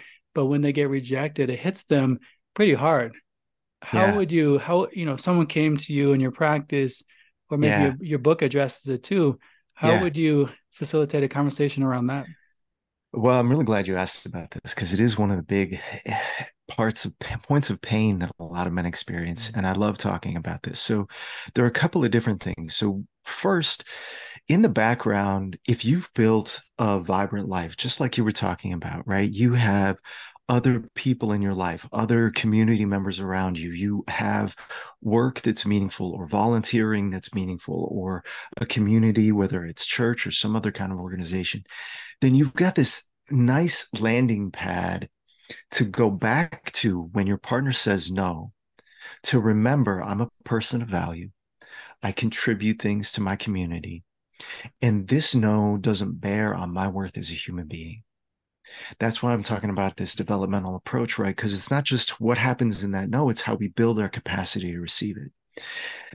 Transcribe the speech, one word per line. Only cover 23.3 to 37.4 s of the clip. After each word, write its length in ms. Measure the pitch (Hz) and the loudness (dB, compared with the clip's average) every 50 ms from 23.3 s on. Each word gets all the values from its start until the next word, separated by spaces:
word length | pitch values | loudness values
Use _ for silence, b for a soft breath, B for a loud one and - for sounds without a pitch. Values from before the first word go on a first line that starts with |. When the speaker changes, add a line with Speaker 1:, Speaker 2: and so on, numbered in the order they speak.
| - - - 196 196 170 151 - - - - B B B B B B B B B B B B | -10 -2 0 2 2 4 2 2 0 -2 -4 B B B B B B B B B B B B
Speaker 2:
in 140 | - 151 190 | 2 4 6
the 80 | 226 - | 6 6
background, 880 | 104 113 107 113 120 117 - 113 101 101 101 101 98 95 98 95 90 - _ | 4 4 4 4 2 2 2 0 2 2 2 2 0 0 -2 -4 -8 -6 _
if 160 | - 120 - - | 0 0 0 2
you've 260 | 117 156 180 180 - _ | 0 0 0 0 -4 _
built 460 | - 110 110 110 110 104 - - - - _ _ | 2 4 4 4 2 2 -2 -8 -8 -12 _ _
a 220 | - 117 107 101 95 | -2 0 2 2 0
vibrant 500 | 85 92 95 95 101 98 104 101 95 - | 0 0 0 0 0 0 -2 -6 -4 -4
life, 260 | 92 90 85 80 - | -4 -4 -4 -6 -6
just 240 | - - 123 - - | -6 -2 -2 0 0
like 180 | 143 123 - | -2 -2 0
you 60 | 120 113 | 0 0
were 80 | 110 | 0
talking 400 | 104 - - 95 90 - - 95 90 | 0 0 -2 -2 -2 -4 -6 -6 -6
about, 320 | 82 80 82 80 80 - | -6 -6 -8 -8 -8 -4
right? 220 | - 98 98 101 104 | -2 0 0 0 0
You 240 | 104 98 123 123 123 | 0 2 2 4 4
have 420 | 123 113 107 98 101 98 98 92 - B B B B B B B B _ - | 4 4 4 4 4 2 2 0 -2 B B B B B B B B _ 0
other 340 | 123 123 - 131 123 113 113 - _ | 0 2 4 2 2 2 -2 -8 _
people 360 | - - 135 123 123 120 107 | -4 -2 -2 0 0 0 -2
in 100 | 104 101 | 0 0
your 120 | 101 98 98 | 0 -2 -2
life, 340 | 92 92 87 82 82 - - - | -2 -2 -4 -4 -6 -10 -6 -2
other 360 | 113 110 110 120 117 117 110 | -2 2 2 4 4 4 2
community 520 | - - - 110 107 110 110 110 113 104 104 | 0 0 0 2 4 4 4 4 4 2 2
members 340 | 101 101 98 95 98 90 95 | 0 0 -2 -2 -4 -6 -6
around 360 | 98 92 92 95 95 92 90 | -4 -4 -2 -2 -2 -2 -2
you. 140 | 82 82 87 | -4 -6 -8
You 320 | 85 87 98 104 104 101 - - | -6 -4 -4 -2 -2 -4 -4 -6
have 460 | - - 107 104 104 107 104 98 - B B B B B B B B _ | -4 -2 -2 0 0 0 -2 -2 -6 B B B B B B B B _
work 400 | - 107 107 117 123 131 127 - | -2 2 2 4 2 2 -2 -2
that's 240 | - 113 107 - - | -2 -2 -2 0 0
meaningful, 460 | 104 104 101 98 92 - - 92 90 | 0 2 2 0 -2 -4 -6 -6 -6
or 160 | 82 101 90 | -6 -8 -6
volunteering 800 | 76 104 101 104 117 117 113 113 - - 113 110 110 110 104 101 101 | -2 0 2 2 4 2 2 0 0 0 2 2 2 0 0 0 -2
that's 240 | 95 92 - - - | -4 -4 -8 -6 -6
meaningful, 540 | 101 | -4